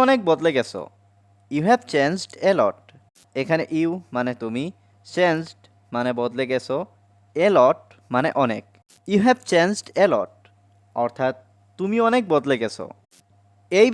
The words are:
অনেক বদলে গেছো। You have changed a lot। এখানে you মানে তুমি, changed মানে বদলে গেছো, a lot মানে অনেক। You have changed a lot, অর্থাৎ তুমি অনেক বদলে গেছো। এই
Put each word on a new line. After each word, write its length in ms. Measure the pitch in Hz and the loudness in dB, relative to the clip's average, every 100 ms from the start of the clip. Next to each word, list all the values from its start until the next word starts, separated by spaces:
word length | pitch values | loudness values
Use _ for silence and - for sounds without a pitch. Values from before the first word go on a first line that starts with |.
অনেক 160 | 262 262 175 | 4 2 2
বদলে 220 | 156 165 135 | 0 2 0
গেছো। 240 | - 95 - _ _ _ _ _ _ | -2 -8 -14 _ _ _ _ _ _
You 80 | 143 175 | -2 2
have 140 | 240 - | 2 0
changed 380 | 151 143 185 - - 185 | -2 0 -2 -8 -2 0
a 20 | 175 | 2
lot। 180 | 104 - _ _ _ _ _ 131 | 0 -2 _ _ _ _ _ -8
এখানে 220 | 135 160 - 160 | -2 -2 -2 -2
you 120 | 165 180 - 123 | -2 -4 -8 -6
মানে 160 | 123 120 | -6 -6
তুমি, 200 | 113 117 165 - _ _ - | -8 -6 -8 -12 _ _ -8
changed 480 | 170 180 160 160 - _ _ _ 120 | 0 0 0 -6 -16 _ _ _ -4
মানে 160 | 123 120 | -4 -2
বদলে 240 | 120 120 127 | -4 -4 -4
গেছো, 260 | 127 - 139 196 _ _ _ _ 151 202 | -4 -4 -6 -8 _ _ _ _ -2 2
a 20 | 175 | 6
lot 220 | 127 - - _ - | 4 2 -6 _ -6
মানে 160 | 127 151 - | -2 -2 -2
অনেক। 200 | 123 107 - _ _ _ - | -2 -4 -10 _ _ _ -2
You 80 | 196 233 | 2 2
have 120 | 254 - | 2 0
changed 360 | 175 180 208 - - | 0 2 -2 -6 0
a 20 | 190 | 2
lot, 200 | 117 90 _ _ _ _ _ _ 120 | 2 -2 _ _ _ _ _ _ -6
অর্থাৎ 320 | 120 - 131 131 _ _ _ - | -6 -2 -4 -4 _ _ _ -8
তুমি 180 | 190 226 226 | -4 0 2
অনেক 160 | 247 196 | 2 2
বদলে 220 | 151 139 127 | 0 2 -2
গেছো। 220 | 113 - 82 - _ _ _ _ _ _ _ 180 | -2 -6 -14 -18 _ _ _ _ _ _ _ 2
এই 100 | 247 | 4